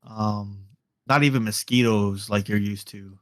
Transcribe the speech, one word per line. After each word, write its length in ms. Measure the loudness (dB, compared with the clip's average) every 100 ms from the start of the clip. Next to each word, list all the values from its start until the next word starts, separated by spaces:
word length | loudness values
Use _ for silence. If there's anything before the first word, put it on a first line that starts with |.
| -18
Um, 600 | -4 -2 -2 -8 -14 -18 _ _ _ _
not 160 | 2
even 200 | 4 2
mosquitoes 840 | -2 -4 0 2 4 4 2 -2 -2
like 180 | -2 0
you're 80 | -2
used 300 | -2 -6 -12
to. 300 | -18 -20 -20